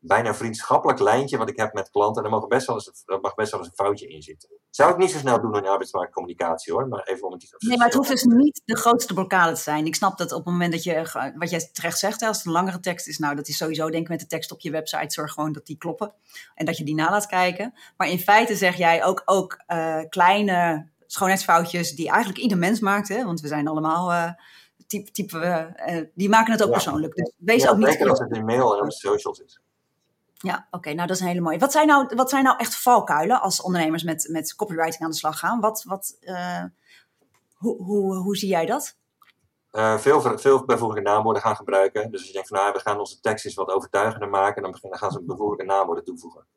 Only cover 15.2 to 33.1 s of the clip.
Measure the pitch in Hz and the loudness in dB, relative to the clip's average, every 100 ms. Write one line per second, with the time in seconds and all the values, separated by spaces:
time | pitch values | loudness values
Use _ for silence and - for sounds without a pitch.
15.2 | 151 - 156 147 - 156 170 - 208 _ | -8 -6 -6 -6 -10 -10 -10 -8 -8 _
16.2 | _ - - - 160 170 147 156 160 202 | _ -20 -20 -8 -6 -4 -4 -2 0 0
17.2 | 208 185 180 180 220 - - _ 143 175 | 0 0 0 0 -8 -10 -20 _ -2 -2
18.2 | - 208 233 196 185 180 170 165 175 - | 6 6 6 2 0 4 4 4 2 0
19.2 | - 190 185 - _ 170 160 160 160 185 | 2 2 0 -10 _ -4 -2 -4 -6 4
20.2 | 175 202 208 180 170 156 156 _ _ - | 4 6 2 2 2 0 -6 _ _ -2
21.2 | 190 190 - 170 170 175 165 147 160 196 | 2 2 4 2 4 -2 -4 -4 0 2
22.2 | 226 185 247 185 170 220 202 202 202 202 | 0 -2 0 2 2 0 0 0 0 -4
23.2 | 233 170 147 151 147 156 156 165 180 175 | -4 -4 -4 -4 -2 -2 0 0 0 0
24.2 | 170 175 - - _ _ _ 208 202 - | -2 -6 -20 -20 _ _ _ -10 -10 -8
25.2 | 196 165 170 170 160 175 - 170 156 - | -8 -4 -2 -2 -4 -8 -6 -6 -6 -4
26.2 | 196 226 226 220 208 - - - - - | 4 4 4 2 2 2 0 -4 -4 -4
27.2 | - _ 175 233 - 202 - - 139 - | -6 _ 2 4 6 6 4 4 4 2
28.2 | 120 117 110 120 123 101 101 - 98 104 | 0 -4 0 2 2 2 -2 -4 -2 0
29.2 | - - - _ _ _ _ _ _ _ | -2 -10 -16 _ _ _ _ _ _ _
30.2 | _ _ 190 180 - 175 160 151 170 185 | _ _ -6 -6 -8 -12 -8 -4 -2 0
31.2 | 180 175 170 170 262 302 311 285 269 233 | 0 0 -2 2 2 4 6 6 4 0
32.2 | 254 269 262 - 226 - - 240 175 | 2 4 4 2 -2 -2 4 4 4